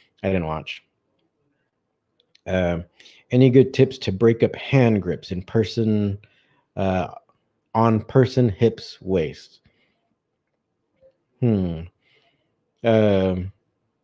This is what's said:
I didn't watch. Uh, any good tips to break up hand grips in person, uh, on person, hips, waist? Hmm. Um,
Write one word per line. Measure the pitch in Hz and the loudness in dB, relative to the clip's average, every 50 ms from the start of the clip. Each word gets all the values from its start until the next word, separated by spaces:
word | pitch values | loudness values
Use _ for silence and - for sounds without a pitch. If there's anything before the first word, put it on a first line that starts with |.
| _ _ _ _ - | _ _ _ _ -6
I | |
didn't | 98 95 92 82 | -4 -2 -2 -4
watch. | 78 78 78 71 - - - _ _ _ _ _ _ _ _ _ _ _ _ _ _ _ _ _ _ _ _ _ _ _ _ _ _ _ _ _ _ _ _ - | -4 -6 -8 -10 -12 -16 -18 _ _ _ _ _ _ _ _ _ _ _ _ _ _ _ _ _ _ _ _ _ _ _ _ _ _ _ _ _ _ _ _ -8
Uh, | 92 92 92 90 87 87 82 87 - _ _ - - - _ _ - | -4 -2 -2 -2 -2 -2 -4 -8 -12 _ _ -20 -20 -20 _ _ -2
any | - 127 131 131 | 2 4 4 6
good | 120 135 131 131 - | 6 6 4 4 2
tips | - 135 - - - | 0 0 0 0 -6
to | - - | -8 -6
break | 95 95 117 117 117 117 120 | -2 0 2 2 2 2 0
up | 101 - | -2 -2
hand | - - - 139 135 123 117 110 101 | -4 -6 0 2 2 4 4 2 0
grips | 90 90 78 - - - | -2 -4 -6 -8 -8 -10
in | 92 90 | -10 -10
person, | - - - 113 107 95 - 120 113 110 107 104 104 101 101 101 _ _ _ _ _ _ _ _ _ _ - | -8 -4 -2 -2 -2 -2 -2 -4 -2 0 0 0 -2 -2 -4 -8 _ _ _ _ _ _ _ _ _ _ -8
uh, | 101 98 95 92 92 80 - - - _ _ _ _ _ _ _ _ _ _ - | -4 -2 -2 -2 -2 -4 -6 -10 -18 _ _ _ _ _ _ _ _ _ _ 0
on | 113 113 117 113 107 | 2 2 2 2 0
person, | - - - 135 127 - - 127 123 113 | -2 0 2 2 2 2 2 0 0 0
hips, | 95 - 120 110 - - - - - - | 2 2 0 0 0 -2 -14 -20 -20 -12
waist? | - 92 95 90 78 71 - - - _ _ _ _ _ _ _ _ _ _ _ _ _ _ _ _ _ _ _ _ _ _ _ _ _ _ _ _ _ _ _ _ _ _ _ _ _ _ - | -6 -2 -2 -2 -2 -4 -8 -12 -20 _ _ _ _ _ _ _ _ _ _ _ _ _ _ _ _ _ _ _ _ _ _ _ _ _ _ _ _ _ _ _ _ _ _ _ _ _ _ -2
Hmm. | 127 120 110 98 92 87 82 80 82 87 _ _ _ _ _ _ _ _ _ _ _ _ _ _ _ _ _ _ - | 0 0 0 0 -2 -4 -6 -10 -12 -16 _ _ _ _ _ _ _ _ _ _ _ _ _ _ _ _ _ _ -2
Um, | 117 110 110 110 104 98 95 95 95 92 90 92 95 - _ _ _ _ _ _ _ _ _ | 0 2 2 2 2 2 2 0 0 -2 -4 -6 -10 -12 _ _ _ _ _ _ _ _ _